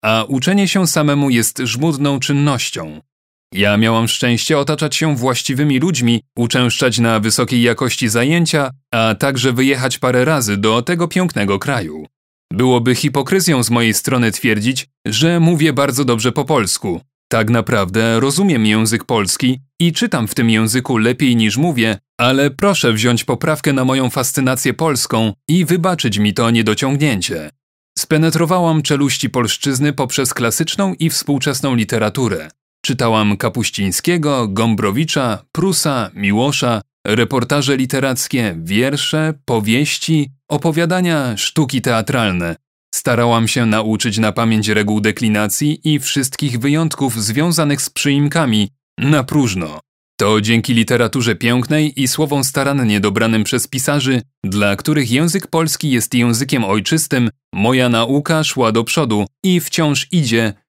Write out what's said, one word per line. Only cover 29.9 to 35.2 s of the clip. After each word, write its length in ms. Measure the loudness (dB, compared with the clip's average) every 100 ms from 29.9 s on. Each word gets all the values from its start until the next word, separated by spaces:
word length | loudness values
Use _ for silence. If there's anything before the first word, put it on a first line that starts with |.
poprzez 400 | 0 -4 -2 -4
klasyczną 600 | -2 -2 -2 -2 -2 -2
i 160 | -2 -2
współczesną 680 | -2 -2 -2 -2 -2 0 0
literaturę. 720 | 0 0 -2 0 -2 -2 -8 -18 _ _ -6
Czytałam 520 | 0 2 2 2 0
Kapuścińskiego, 1120 | -2 -2 -4 -2 -2 -2 0 0 0 0 -2
Gombrowicza, 960 | 0 0 2 0 0 -2 -2